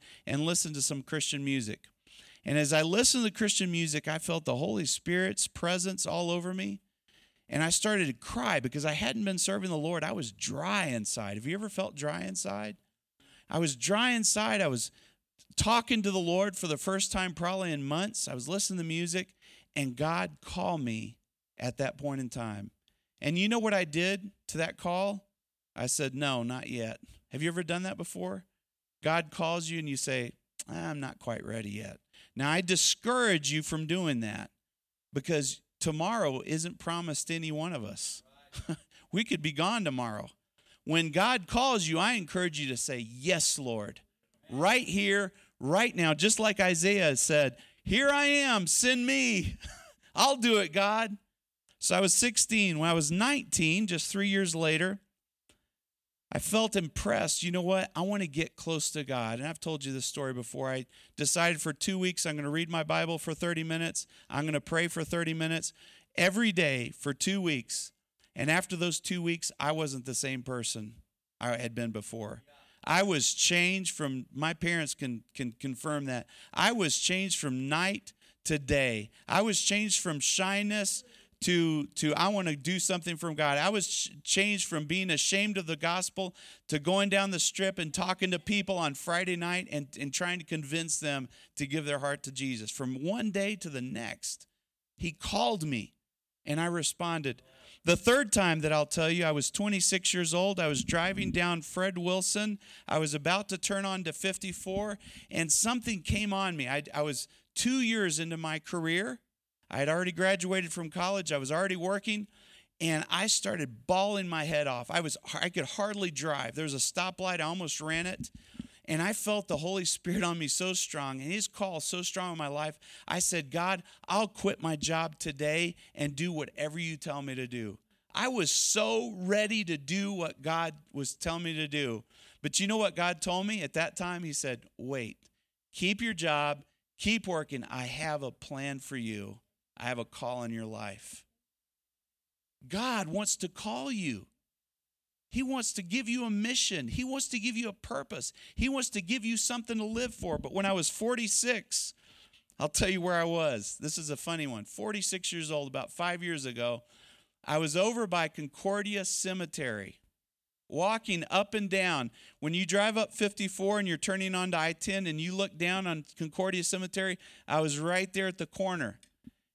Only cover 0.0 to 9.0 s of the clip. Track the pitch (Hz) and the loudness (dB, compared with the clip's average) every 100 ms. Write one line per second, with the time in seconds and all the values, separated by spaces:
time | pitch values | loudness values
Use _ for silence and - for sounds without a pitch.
0 | - - - 143 160 175 165 143 - 139 | -10 -14 -4 0 2 2 0 -2 -2 -2
1 | - 156 - 143 139 135 107 - - _ | -4 -2 -2 -2 0 0 -2 -8 -14 _
2 | _ - - - - 147 143 156 160 202 | _ -20 -20 -10 0 2 4 4 4 4
3 | 254 254 220 - 208 - 185 170 160 147 | 4 4 2 2 2 2 2 0 0 -2
4 | - 160 - 165 160 123 175 214 139 - | -2 -4 -2 -2 0 0 0 0 0 -2
5 | - 180 190 208 - - 170 180 185 185 | 0 0 0 0 -4 -2 -2 0 -2 -2
6 | 175 170 175 175 180 185 202 196 _ _ | -2 0 0 0 -2 -4 -4 -6 _ _
7 | _ _ _ _ - 135 165 - 214 208 | _ _ _ _ -4 0 2 4 4 2
8 | 151 117 - 233 240 156 123 151 151 147 | 2 -2 -6 -2 2 2 2 -2 -2 0